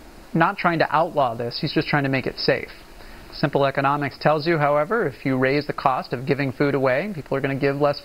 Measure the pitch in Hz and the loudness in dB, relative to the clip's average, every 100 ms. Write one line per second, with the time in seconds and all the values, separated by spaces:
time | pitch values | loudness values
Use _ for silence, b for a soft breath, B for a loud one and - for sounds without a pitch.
0 | - - - 160 175 202 175 160 147 151 | -20 -20 -4 0 2 2 0 2 2 2
1 | 170 143 127 117 120 - 151 160 - 147 | 2 2 0 0 -6 -4 -2 -2 0 0
2 | 139 135 - - - 131 - - - - | 2 0 -2 -2 0 0 -2 -14 -20 -20
3 | B B B - 147 139 139 143 135 147 | B B B -4 0 2 2 2 0 0
4 | 139 - 151 156 156 165 143 147 151 233 | -2 0 2 2 2 2 2 2 0 0
5 | 160 - 139 131 131 147 143 - 139 131 | -2 -4 -2 2 2 2 -2 0 0 0
6 | - 123 131 135 135 - 143 135 135 131 | -4 -4 -2 0 -2 0 0 2 2 2
7 | 208 160 - 139 139 135 139 139 143 139 | -2 -6 -4 -2 -2 0 0 2 0 0